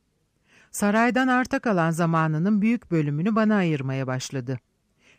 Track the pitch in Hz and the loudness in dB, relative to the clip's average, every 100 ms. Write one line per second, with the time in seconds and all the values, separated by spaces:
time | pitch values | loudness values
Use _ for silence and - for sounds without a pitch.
0 | _ _ _ _ _ _ _ - 202 214 | _ _ _ _ _ _ _ -4 0 2
1 | 240 247 262 254 254 - 247 185 165 160 | 2 2 2 0 0 -2 0 0 0 0
2 | 170 165 160 156 185 214 214 240 - 165 | 0 2 0 0 0 2 2 0 -2 -2
3 | 147 147 190 220 214 214 175 147 135 135 | 0 -2 0 2 2 2 2 0 -2 -4
4 | 127 127 - 135 123 127 - _ _ _ | -4 -6 -6 -8 -6 -8 -10 _ _ _
5 | _ | _